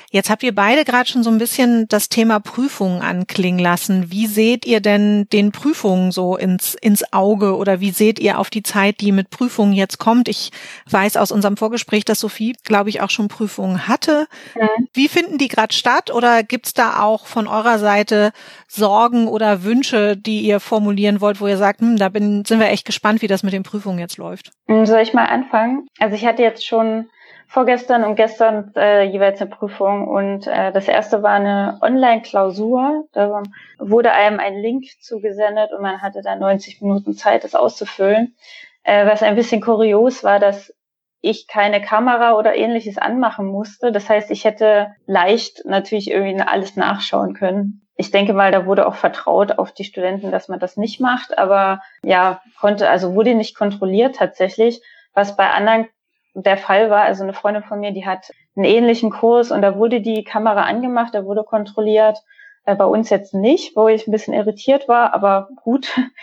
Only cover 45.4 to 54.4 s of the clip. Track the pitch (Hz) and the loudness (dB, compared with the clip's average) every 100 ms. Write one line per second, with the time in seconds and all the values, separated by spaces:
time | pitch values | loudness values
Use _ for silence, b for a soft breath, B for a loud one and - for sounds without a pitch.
45.4 | - - - 196 202 214 202 190 196 190 | -2 -12 -4 -4 -2 -6 -2 -2 -2 -2
46.4 | - 196 190 196 196 202 - - 196 202 | -2 -2 -4 -4 -4 -4 -4 -4 -4 -4
47.4 | 190 196 202 - _ - 190 196 202 196 | -4 -2 -4 -8 _ -10 -2 0 0 2
48.4 | 196 190 180 196 - - 180 - - 175 | 2 2 0 0 0 0 -4 -2 -2 0
49.4 | 202 - - - 196 - 185 196 196 190 | 0 -2 -4 -8 -12 -6 -4 -4 -6 -8
50.4 | - 185 180 - 208 - 254 247 - - | -8 -8 -8 -6 -8 -4 -4 -4 -4 -2
51.4 | 190 196 190 190 B B 165 185 185 185 | 2 2 2 -2 B B 0 2 2 -2
52.4 | _ - 208 208 185 180 185 190 220 226 | _ -2 0 2 2 2 0 2 2 2
53.4 | - - 202 202 190 196 262 254 185 - | 0 -4 -4 -2 -2 2 0 0 -2 0